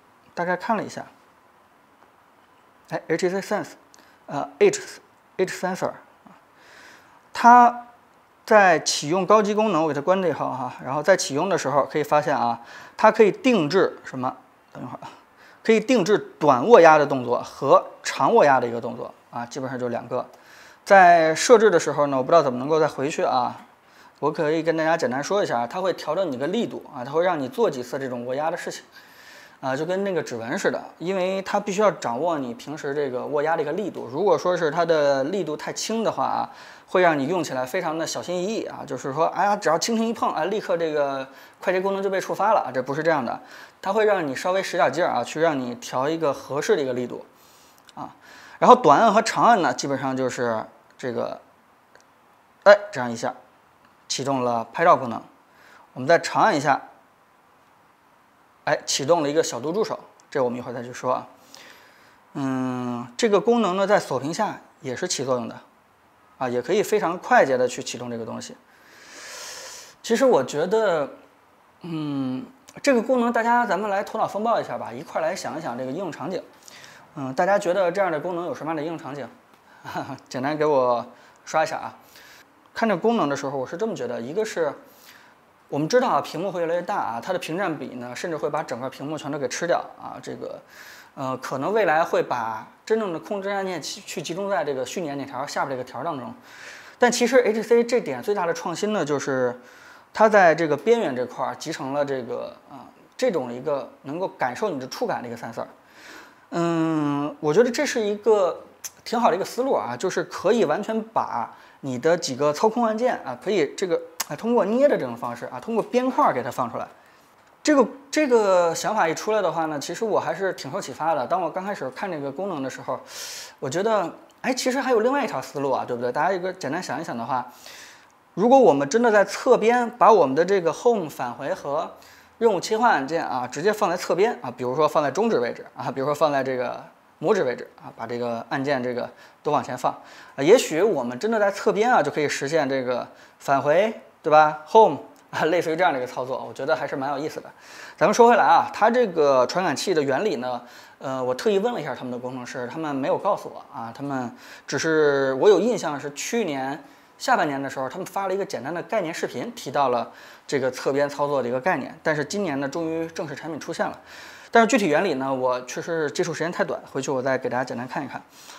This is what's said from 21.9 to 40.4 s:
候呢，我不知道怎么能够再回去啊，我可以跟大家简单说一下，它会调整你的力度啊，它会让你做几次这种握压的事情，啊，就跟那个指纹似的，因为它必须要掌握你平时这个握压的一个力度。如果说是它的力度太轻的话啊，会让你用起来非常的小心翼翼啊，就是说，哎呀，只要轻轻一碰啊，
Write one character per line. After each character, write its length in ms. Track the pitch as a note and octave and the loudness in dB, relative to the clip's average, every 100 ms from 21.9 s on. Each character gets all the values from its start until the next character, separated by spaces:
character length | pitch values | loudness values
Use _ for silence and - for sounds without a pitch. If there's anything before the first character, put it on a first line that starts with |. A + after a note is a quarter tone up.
候 160 | C#3+ D3 | 2 2
呢， 100 | C3+ | 2
我 60 | |
不 80 | B2 | 4
知 60 | E3 | 6
道 40 | |
怎 120 | C#3 | 6
么 60 | B2 | 0
能 80 | C3+ | 0
够 100 | D#3 | 2
再 80 | D3+ | 2
回 220 | - C#3 | 0 -4
去 140 | E3+ | -2
啊， 340 | E3+ B2+ A#2+ A#2+ - _ _ - - _ | 0 0 0 -4 -16 _ _ -20 -20 _
我 120 | C#3+ | -4
可 200 | D3+ D3+ | -2 0
以 120 | E3 | 0
跟 140 | D#3+ D#3+ | 0 0
大 80 | |
家 120 | D#3 E3 | 0 2
简 120 | C3+ | 0
单 140 | B2+ | -2
说 200 | D3 G3+ | -2 0
一 40 | E3 | 0
下， 180 | B2 | -2
它 160 | A#2+ F#3 | -2 -2
会 120 | F#3 | -4
调 220 | E3 - | -4 -4
整 160 | D#3 E3+ | -4 -4
你 60 | B2 | -4
的 100 | C#3+ | -4
力 180 | A3 E3 | -2 -4
度 180 | A#2+ - | -6 -12
啊， 120 | C#3+ | -12
它 80 | B2 | -4
会 120 | D#3 | 0
让 140 | F3+ E3 | 0 0
你 100 | B2+ | -4
做 220 | A3+ G#3+ | 0 0
几 120 | B2+ | 0
次 160 | A#2+ C#3+ | -6 -8
这 100 | C3+ | -6
种 180 | B2 A#2+ | -8 -6
握 80 | |
压 160 | C3 D#3 | -4 -4
的 60 | E3 | -4
事 140 | F#3+ | -8
情， 120 | - - - - - - - - - | -12 -16 -20 -20 -20 -20 -20 -20 -10
啊， 160 | C3+ C3+ | -6 -4
就 100 | D#3+ | -2
跟 160 | F#3 | -2
那 100 | G3 | -2
个 80 | E3+ | -4
指 160 | - A#2+ | -4 -8
纹 220 | A2+ F3+ | -6 -4
似 120 | F#3 | -2
的， 100 | B2 - - | -2 -8 -10
因 160 | E3 | -6
为 260 | G3 F#3 G3 | -2 -2 -4
它 180 | F#3+ G#3 | -4 -4
必 100 | G#3 | -2
须 80 | F#3+ | 2
要 80 | G#3 | 2
掌 320 | - B2+ A#2 | 2 -4 -4
握 160 | E3+ D#3 | -2 -2
你 160 | B2+ | -6
平 240 | A#2 - D3+ | -10 -12 -10
时 160 | D3 | -6
这 160 | C#3+ C#3+ | -4 -4
个 160 | B2 | -4
握 160 | A#2+ D3 | -4 -2
压 140 | D3+ E3 | 0 0
的 60 | |
一 20 | |
个 80 | D3 | -2
力 160 | E3+ F#3+ | -4 -6
度。 200 | - A#2+ | -8 -8
如 120 | C3+ | -2
果 120 | G3+ E3+ | 2 2
说 200 | F3+ F3+ | 2 0
是 140 | E3 | 0
它 120 | D#3+ | 0
的 380 | E3+ D#3+ C#3+ C3+ | 2 4 4 2
力 200 | C3+ G3+ | 0 -2
度 120 | D#3 D3+ | -4 -6
太 160 | - | -8
轻 300 | C#3+ - A3+ | -8 -4 -2
的 80 | F#3+ | -2
话 140 | D3 | -2
啊， 260 | B2 A2 A#2 - - - - | -2 -2 -4 -10 -20 -20 -2
会 120 | F#3+ | 2
让 160 | F3 D3+ | 4 4
你 120 | C3+ | 0
用 160 | F3+ | -2
起 100 | D3+ | -4
来 100 | C3 | -6
非 160 | C3 F#3+ | -4 -4
常 160 | E3+ D#3+ | -4 -4
的 80 | |
小 160 | D3+ C3+ | -6 -6
心 160 | A#2+ F3+ | -6 -4
翼 80 | |
翼 200 | F#3 A3 | -4 -4
啊， 180 | - B2 | -6 -10
就 120 | C3+ C3 | -10 -8
是 160 | C#3+ | -6
说， 140 | C3+ E3+ | -2 -2
哎 180 | - | 0
呀， 100 | G3+ | 0
只 140 | G3+ - | 0 2
要 100 | E3 | 0
轻 180 | - A3+ | 0 -2
轻 120 | A3+ | -2
一 40 | |
碰 200 | A3+ A#3+ | -2 -2
啊， 120 | D#3+ | -2